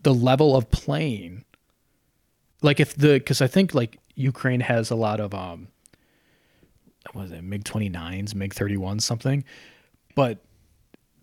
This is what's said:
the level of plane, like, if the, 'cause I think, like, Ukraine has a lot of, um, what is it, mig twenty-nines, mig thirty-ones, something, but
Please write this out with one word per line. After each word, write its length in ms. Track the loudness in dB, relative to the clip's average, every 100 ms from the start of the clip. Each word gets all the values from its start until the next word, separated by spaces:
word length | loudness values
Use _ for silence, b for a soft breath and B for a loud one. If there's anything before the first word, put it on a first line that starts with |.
the 100 | 2
level 440 | 4 4 6 6 4
of 120 | 4
plane, 760 | 0 0 -2 -2 -4 -8 -16 -18 _ _ _ _ _ _ _ _ _ _ _
like, 180 | 2 2
if 140 | 0 4
the, 240 | 4 6
'cause 180 | 2 0
I 60 | 2
think, 260 | 2 2
like, 240 | 0 -2 -6 _ -4
Ukraine 440 | -4 -2 -2 0
has 300 | 0 0 0
a 40 | -2
lot 260 | -2 -2
of, 120 | -4
um, 360 | -8 -10 -14 -18 _ _ _ _ _ _ _ _ _ _ _ _ _ -18
what 120 | -14 -14
is 60 |
it, 120 | -14
mig 200 | -10 -8
twenty-nines, 720 | -6 -4 -4 -4 -8 -8 -6 -6
mig 180 | -8
thirty-ones, 520 | -6 -6 -4 -4 -4 -4
something, 400 | -4 -2 -4 b b b b b _ _ 0
but 240 | 0 -2 _ _ _ _ _ _ _ _